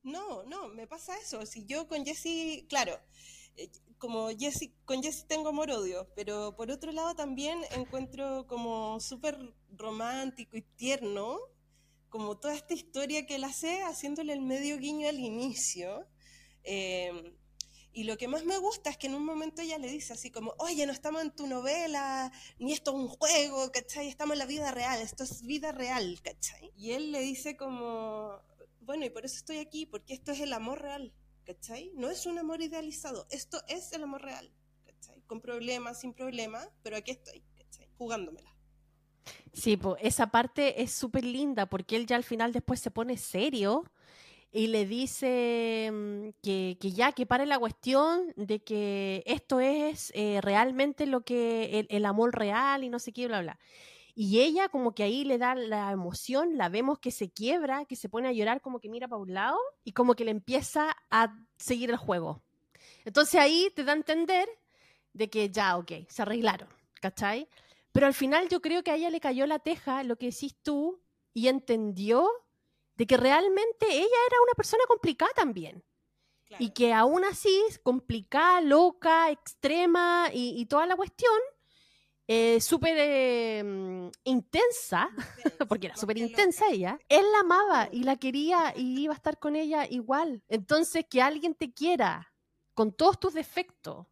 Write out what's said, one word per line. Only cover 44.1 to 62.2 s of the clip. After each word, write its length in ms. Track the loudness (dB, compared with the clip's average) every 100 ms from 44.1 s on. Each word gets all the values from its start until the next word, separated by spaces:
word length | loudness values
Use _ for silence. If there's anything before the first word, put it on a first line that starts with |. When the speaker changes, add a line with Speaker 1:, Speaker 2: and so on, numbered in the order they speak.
| -20 -20 -20 _
Speaker 2:
y 160 | -2 0
le 180 | 2 0
dice, 1040 | -2 -4 -2 0 0 2 0 -2 -2 -4
mm, 360 | -4 -6 -8 -10 -8
que, 360 | -4 -2 -2 -4
que 120 | -6
ya, 200 | 2 2
que 140 | 2 0
pare 200 | 0 2
la 120 | 0
cuestión 760 | 0 -4 2 4 4 2 -2 -6
de 260 | -4 -4
que 580 | -2 -4 -2 -2 -2 -4 -2
esto 340 | -4 _ 2
es, 520 | 2 2 0 -4 -8
eh, 260 | -2 0 0
realmente 640 | 2 4 4 2 0 0 0
lo 160 | 0
que 560 | 0 0 0 0 0 -2
el, 60 | 0
el 160 | 0 2
amor 300 | 4 2 2
real 460 | 0 2 2 0
y 60 | -2
no 80 | -6
sé 140 | -8
qué, 160 | -6 -4
bla, 120 | -2
bla. 160 | -4 -8 _ -20 -20 -20 _
Y 260 | -4 2 6
ella 280 | 6 6 0
como 260 | 0 -2
que 100 | 0
ahí 200 | -2 0
le 140 | 0 0
da 160 | 0 0
la 360 | -2 -2 -2
emoción, 640 | -2 -4 -8 -2 0 0 0
la 100 | 0
vemos 280 | 0 0 -2
que 100 | -4
se 180 | -6 -8
quiebra, 540 | -4 0 0 0 -2 -4
que 100 | -10
se 120 | -6
pone 180 | -4 -2
a 40 |
llorar, 280 | 0 0 0
como 180 | -4 -10
que 100 | -10
mira 180 | -10 -8
pa' 80 | -8
un 160 | -6
lado 240 | -2 0 0 -2 _
y 80 | -10
como 220 | 2 4 4
que 80 | 2
le 60 |
empieza 640 | -4 -2 -2 0 -2 -2 -4 _
a 260 | 2 2 0 -20 _
seguir 320 | -4 -2 0
el 60 | -2
juego. 460 | -2 -2